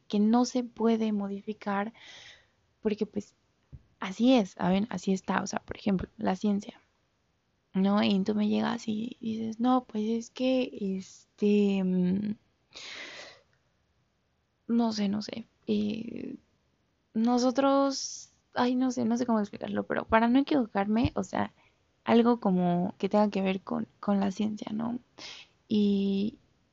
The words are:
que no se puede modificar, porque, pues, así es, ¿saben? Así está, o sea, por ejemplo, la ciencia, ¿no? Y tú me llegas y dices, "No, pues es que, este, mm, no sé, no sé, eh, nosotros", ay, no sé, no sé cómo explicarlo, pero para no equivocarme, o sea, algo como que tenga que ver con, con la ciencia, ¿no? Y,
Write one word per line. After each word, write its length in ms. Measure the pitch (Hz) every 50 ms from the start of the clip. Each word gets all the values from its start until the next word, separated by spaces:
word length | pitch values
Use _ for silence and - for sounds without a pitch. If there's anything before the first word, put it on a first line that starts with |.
| _ _
que 120 | - 208
no 240 | 208 214 226 240 247
se 180 | 247 - 254 247
puede 480 | 233 - - 220 226 226 220 220 220
modificar, 800 | 214 202 202 196 202 202 202 214 208 - - 208 196 196 202 226 - - - - - - - - - - _ _ _ _ _ _ _ _
porque, 240 | - 220 208 - 214
pues, 280 | - - 104 - - _ _ _ _ _ _ _ _ - - _ _ _ _
así 340 | - 190 190 - 226 254 262
es, 160 | 247 196 180
¿saben? 340 | - - - 180 185 196 208 -
Así 220 | - 185 - 196
está, 300 | 190 190 - - 190 196
o 40 | 196
sea, 140 | 196 - 220
por 160 | - - - -
ejemplo, 300 | - 208 196 175 196 - _ -
la 180 | 214 202 190
ciencia, 440 | 185 - 214 202 202 208 - - - _ _ _ _ _ _ _ _ _ _ _ _ _ _ _ _ _ _ _
¿no? 280 | 190 190 196 202 208
Y 200 | 226 226 202 190 190
tú 100 | 214 214
me 140 | 208 214 208
llegas 400 | 214 214 220 220 233 233 - 226
y 280 | 214 214 226 254 - -
dices, 400 | 233 226 220 220 226 220 220 226
"No, 240 | 233 254 254 254 254
pues 200 | - - 214 214 220
es 220 | 226 233 226 -
que, 400 | _ - 254 254 262 254 254 277 262 240 214 190 190 190
este, 840 | 190 - - - - _ _ _ 214 208 208 208 208 196 196 190 190
mm, 500 | 185 185 185 180 180 190 202 208 208 214 - _ _ _ _ _ _ _ - - - - - - - - - - - - - _ _ _ _ _ _ _ _ _ _ _ _ _ _ _ _ _ _ _ _ _ _ _ _ _ -
no 240 | 226 233 233 226
sé, 160 | 214 214 208 196
no 140 | 196 214
sé, 240 | 208 - - 226 226 - _ _ _
eh, 720 | - 214 208 208 208 - - - - - - - - - - _ _ _ _ _ _ _ _ _ _ _ _ _ _ _
nosotros", 1160 | 220 226 240 247 247 240 262 240 269 269 277 277 277 277 277 269 - - - - - - - _ _ _ _ _
ay, 200 | - 247 247 254
no 140 | 247 262 254
sé, 140 | 240 254 240
no 120 | 220 233
sé 100 | 240 254
cómo 140 | 233 233 214
explicarlo, 440 | 208 202 - - - - 202 208 202
pero 180 | - - - -
para 220 | - 220 226 226 233
no 100 | 240 269
equivocarme, 720 | 285 - 311 277 233 220 - 202 196 208 214 226 262 285 -
o 100 | - 190
sea, 280 | - - - 202 214 - _ _ _ _ _ _ _ _ _ _
algo 360 | - 226 233 226 240 240 233
como 540 | - 208 185 180 180 175 175 175 180 - - _
que 100 | - 190
tenga 220 | - 208 214 208
que 120 | 202 196
ver 200 | 190 190 190 190
con, 260 | - - 240 233 220 - _ _
con 200 | - - 202 196
la 100 | 196 202
ciencia, 400 | 190 - 208 214 214 208 - - 214
¿no? 240 | 214 233 240 240 247 - _ _ - - - - - - _ _ _ _ _
Y, 720 | - 208 208 202 202 196 196 196 196 196 202 220 - - _ _ _ _ _ _